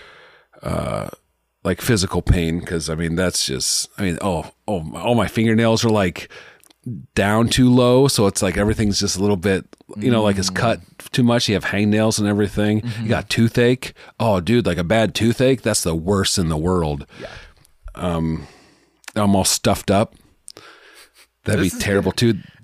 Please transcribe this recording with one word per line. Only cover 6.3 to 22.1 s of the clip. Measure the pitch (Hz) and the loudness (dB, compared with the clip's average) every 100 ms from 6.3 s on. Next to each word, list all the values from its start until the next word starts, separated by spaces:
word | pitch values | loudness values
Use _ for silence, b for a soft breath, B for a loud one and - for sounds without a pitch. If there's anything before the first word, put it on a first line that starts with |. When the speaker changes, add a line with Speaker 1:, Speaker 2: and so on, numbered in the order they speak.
| B B B B _ 127 92 - | B B B B _ -14 -14 -8
Speaker 1:
down | - 98 110 117 | -2 0 2 2
too | - 127 | 4 4
low, | 123 123 123 139 | 6 6 6 4
so | - 98 | 4 0
it's | - | 2
like | 98 95 | -2 0
everything's | 104 107 107 95 | 0 0 0 0
just | 101 90 | -2 0
a | |
little | 101 98 | 0 0
bit, | 98 95 - - - 104 | 0 -2 -4 -20 -18 -4
you | 123 | 0
know, | 117 | 2
like, | 107 98 | 2 0
it's | 95 | -2
Speaker 2:
Mm. | 92 | -2
Speaker 1:
cut | 117 95 - - - | -2 -2 -6 -20 -6
too | - | 0
much. | 120 120 - | 2 2 0
You | |
have | 98 - | -2 -2
hangnails | 98 104 107 110 110 | 0 2 2 2 0
and | 104 | 0
everything. | 104 101 - 104 107 | 0 0 0 0 0
Speaker 2:
Mm-hmm. | 120 110 | -2 -6
Speaker 1:
You | 110 | -4
got | 107 - | -4 -2
toothache. | - 113 - 120 131 - - B - | 0 2 4 2 2 -4 -16 B -4
Oh, | 113 95 | 0 0
dude, | 82 120 | 2 0
like, | 95 85 | 2 -2
a | |
bad | 85 110 107 | 0 2 2
toothache, | - 113 113 131 127 | 0 0 2 2 2
that's | 110 107 | 0 -2
the | 90 | -2
worst | 82 82 101 98 - | -4 0 0 0 0
in | 80 | 0
the | 78 | 0
world. | 82 90 78 73 - B | 0 0 0 -4 -8 B
Speaker 2:
Yeah. | B B B B B _ - | B B B B B _ -20
Speaker 1:
Um, | - 90 82 82 80 73 B B B B B - - | -8 -4 -2 -2 -4 -10 B B B B B -10 -2
I'm | 101 95 | 2 2
all | |
stuffed | 92 - 117 98 - | 2 0 0 -2 0
up. | 98 113 _ _ _ - - B B B B B B B _ | 0 0 _ _ _ -20 -20 B B B B B B B _
That'd | - 104 | -2 0
Speaker 2:
This | 90 | 0
Speaker 1:
be | - | -2
Speaker 2:
is | |
Speaker 1:
terrible, | - 98 95 | 0 0 0